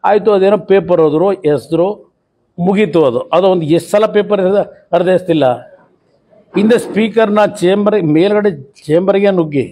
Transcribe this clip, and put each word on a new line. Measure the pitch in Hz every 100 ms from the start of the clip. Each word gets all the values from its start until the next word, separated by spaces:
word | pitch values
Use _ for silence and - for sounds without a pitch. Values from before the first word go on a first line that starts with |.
ಆಯಿತು, | 190 208 208 202
ಅದೇನೋ | 190 208 -
paper | 196 175 175
ಹೋದ್ರು, | 156 156 190 190 151
ಎಸೆದ್ರು, | 143 - 165 180 208 - _ _ _ _ -
ಮುಗೀತು. | 175 196 214 165 143
ಅದು, | 120 - 165
ಅದು | 190
ಒಂದು | 185 156 165
ಎಷ್ಟು | -
ಸಲ | 208 185 208
paper | 202 208
ಹರಿದ-, | 185 202 170 - _
ಹರಿದೆಸ್ತಿಲ್ಲ. | 170 180 180 180 160 131 120 - - _ _ _ _ _ _ _
ಹಿಂದೆ | - 214 233 -
ಸ್ಪೀಕರ್ನ | 196 220 226 220 208 208 -
chamber, | 175 202 214 208 165 151
ಮೇಲ್ಗಡೆ | 196 208 208 151 131 _ -
ಚೇಂಬರ್ಗೆ | 160 190 196 202 185
ನುಗ್ಗಿ | 160 143 117